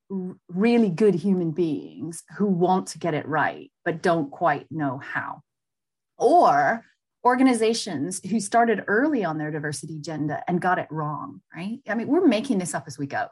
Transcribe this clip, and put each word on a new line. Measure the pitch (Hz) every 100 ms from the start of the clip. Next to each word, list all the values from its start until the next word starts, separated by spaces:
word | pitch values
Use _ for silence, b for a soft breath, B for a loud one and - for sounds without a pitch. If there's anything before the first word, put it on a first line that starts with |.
| _
r-, | 190 180 - _
really | 175 226 240 214
good | 156 214 170
human | 196 185 165
beings | 151 170 131 80 80 156 170 - -
who | 208
want | 175 180 185 190
to | 160
get | 175
it | 151 -
right, | 151 104 76 73 _
but | 175 160
don't | 190 170 143
quite | - 170 143 -
know | 160 143 131
how. | - 135 120 - _ _ _ _ _ _ _ _
Or | 240 339 277 143 139 233 b b _ _ 240
organizations | 247 262 233 220 233 214 180 180 180 185
who | 220
started | 196 233 233 208 -
early | 208 294 277 175
on | 156
their | 151
diversity | 156 147 147 160 156
agenda | 147 156 151 147 -
and | 180
got | 185 180
it | -
wrong, | 156 151 151 95 92 _
right? | - 190 233 -
I | 220
mean, | 214
we're | 311 359
making | 214 - 196
this | 180 165
up | 151
as | 143
we | 139
go. | 110 -